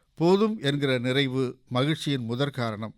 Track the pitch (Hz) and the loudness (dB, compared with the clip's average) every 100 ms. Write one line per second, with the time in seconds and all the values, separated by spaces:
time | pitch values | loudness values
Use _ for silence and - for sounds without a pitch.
0 | _ - 165 196 214 220 139 139 139 127 | _ 0 4 4 2 0 -2 0 0 0
1 | 123 131 139 127 123 - _ 123 143 160 | 0 0 0 0 -2 -4 _ -2 0 0
2 | - 139 113 120 139 131 117 104 110 | -2 -2 -2 -2 -2 -2 -4 -4 -10